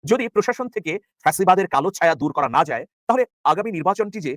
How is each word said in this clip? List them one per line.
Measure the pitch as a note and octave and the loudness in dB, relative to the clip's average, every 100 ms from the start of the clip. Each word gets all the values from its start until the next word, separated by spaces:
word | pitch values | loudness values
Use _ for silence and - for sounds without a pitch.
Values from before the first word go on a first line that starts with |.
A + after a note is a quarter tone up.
যদি | C#3 A#3+ A#3 | 0 0 0
প্রশাসন | - G3 B3 B3+ | -2 -2 -4 -6
থেকে | - D#3+ F3+ _ _ | -8 -6 -8 _ _
ফ্যাসিবাদের | - D#3 F#3+ F#3 F#3 | -4 0 4 4 2
কালো | C#3 D#3+ | 0 -2
ছায়া | - E3+ D#3 | 0 0 2
দূর | C#3+ | -2
করা | C#3 C#3 | 0 0
না | C3+ | 2
যায়, | D#3 A#2 - _ _ | 0 -2 -8 _ _
তাহলে | A#3+ B3+ _ | 0 0 _
আগামী | - D#3 G#3+ | 0 0 0
নির্বাচনটি | F3+ E3 G3 G#3 G#3+ | -2 0 0 -2 -4
যে | D3+ | -8